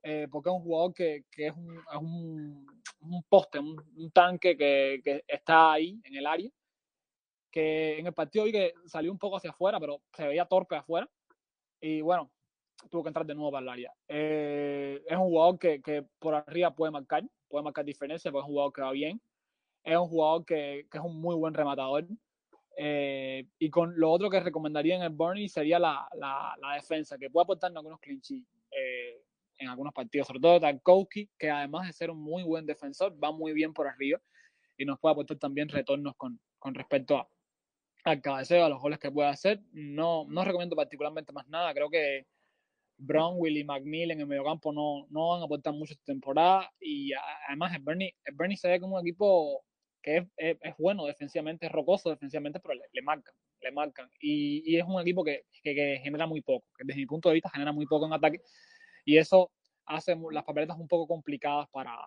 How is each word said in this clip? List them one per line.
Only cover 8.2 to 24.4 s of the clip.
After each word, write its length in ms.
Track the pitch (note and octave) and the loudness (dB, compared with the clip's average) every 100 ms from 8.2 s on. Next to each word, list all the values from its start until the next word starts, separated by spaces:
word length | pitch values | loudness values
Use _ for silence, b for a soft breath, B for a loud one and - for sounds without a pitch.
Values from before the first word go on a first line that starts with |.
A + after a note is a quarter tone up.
| G3+ G#3+ | -2 0
vi 80 | G#3+ | 2
que 220 | G#3+ F3+ - - | 2 0 -2 -12
salió 280 | E3 D#3+ | -6 -4
un 40 | F#3+ | -4
poco 200 | G3+ F#3+ | -6 -6
hacia 140 | E3+ | -8
afuera, 280 | - F#3 G#3 | 0 0 0
pero 220 | D3 C#3+ _ | -6 -10 _
se 160 | - D3+ | -6 -2
veía 180 | D3+ F3 | 0 4
torpe 300 | F#3+ F#3+ D3+ | 2 2 -6
afuera, 340 | - E3 B3 _ _ _ _ _ _ _ | -2 -2 -2 _ _ _ _ _ _ _
y 220 | D#3 D#3 | -4 -2
bueno, 280 | D#3 F3 D3 _ _ _ _ _ - | 2 0 -2 _ _ _ _ _ -6
tuvo 100 | E3+ | -6
que 80 | D3+ | -4
entrar 160 | D#3+ D#3 | -6 -6
de 80 | |
nuevo 180 | D3 D3 | -4 -4
para 120 | C#3 | -4
el 60 | B2+ | -8
área. 240 | B2 B2 - _ | -10 -12 -16 _
Eh, 920 | D3+ D#3 D3+ D3 D3 C#3+ C#3+ C#3 C#3+ - | -4 0 0 -2 -2 -2 -4 -6 -8 -4
es 100 | E3+ | 0
un 60 | |
jugador 340 | F#3 E3 E3+ F#3 | 4 8 6 6
que, 240 | F3 D3 | 0 0
que 240 | D3+ D3 C#3 _ | -2 -4 -6 _
por 160 | E3 D3+ | -2 -2
arriba 400 | D3 D#3+ F3 C#3+ | -2 0 0 2
puede 160 | D#3 | -2
marcar, 320 | D3 C3+ D#3 A3+ _ _ | -2 -4 -4 -4 _ _
puede 160 | C#3+ | -6
marcar 220 | D3 D3 D3 | -6 -6 -8
diferencia, 440 | C#3 C#3+ E3 E3 | -8 -8 -6 -4
porque 140 | C#3 | -4
es 60 | C#3 | -2
un 40 | |
jugador 200 | C#3+ C#3+ | -2 -2
que 80 | C#3 | -4
va 100 | C3+ | -6
bien, 300 | C3+ D3+ G#3+ _ _ _ _ _ _ | -4 -4 -6 _ _ _ _ _ _
es 140 | D#3+ E3+ | 0 2
un 100 | F3 | 2
jugador 380 | E3 D#3 E3 E3 | 2 4 2 0
que, 400 | D#3+ C#3+ C#3+ D3 | -2 -2 -8 -10
que 60 | D#3 | -10
es 60 | |
un 160 | E3+ D#3+ | -8 -4
muy 160 | E3+ E3 | -2 0
buen 180 | D#3+ | 0
rematador. 520 | D#3 D3 C#3 C3 C#3+ F3 A3 _ _ _ _ _ - | 0 0 0 0 -2 -2 -14 _ _ _ _ _ -6
Eh, 680 | D3 D3 C#3 C3+ C3+ C3 C3 _ | -2 0 -2 -4 -6 -8 -12 _
y 140 | D#3+ | 2
con 280 | E3+ E3+ E3+ | 2 2 2
lo 120 | D#3+ | 4
otro 180 | E3+ G3+ | 4 4
que 100 | |
recomendaría 560 | F#3+ | 2